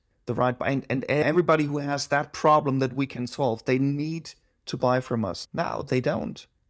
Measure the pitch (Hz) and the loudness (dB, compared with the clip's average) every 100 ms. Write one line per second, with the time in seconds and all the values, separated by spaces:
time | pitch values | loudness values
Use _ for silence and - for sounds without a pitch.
0 | _ _ - 117 127 123 - 135 - 123 | _ _ -6 0 0 0 -2 -2 -2 -4
1 | - 143 147 165 170 156 147 143 143 143 | 0 2 4 2 4 2 2 -2 -2 -4
2 | - 143 147 - 160 151 147 131 131 135 | 0 0 0 0 4 6 4 0 0 0
3 | 139 123 123 - 135 113 - 131 139 143 | -4 -4 -8 -2 0 0 0 2 2 0
4 | 151 165 - - _ _ - 135 127 127 | -4 -6 -10 -18 _ _ -10 -2 2 2
5 | 127 120 98 - - - 170 - 143 131 | 0 -2 -2 -6 -10 -6 -4 -4 -2 -2
6 | 135 - 80 - - _ _ | 0 -2 -6 -10 -18 _ _